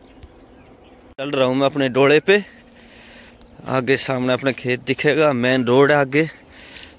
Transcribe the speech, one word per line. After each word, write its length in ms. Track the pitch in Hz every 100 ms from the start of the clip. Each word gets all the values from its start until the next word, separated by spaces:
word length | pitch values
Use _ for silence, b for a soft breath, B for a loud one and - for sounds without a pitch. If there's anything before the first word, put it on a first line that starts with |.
| - - - - - - - - - - - -
चल 120 | 143
रहा 160 | 139 127
हूँ 100 | 131
मैं 100 | 139
अपने 220 | 147 135
डोले 300 | 123 139 151
पे, 240 | 190 202 196 B B B B B B B B B - - 113
आगे 280 | 131 120 135
सामने 340 | - 131 127
अपना 200 | 127 135
खेत 280 | 120 123 123
दिखेगा, 500 | 139 131 151 139 151
main 300 | 123 127 131 120
road 260 | 127 143
है 60 | 147
आगे, 300 | 135 143 160 B B B B B B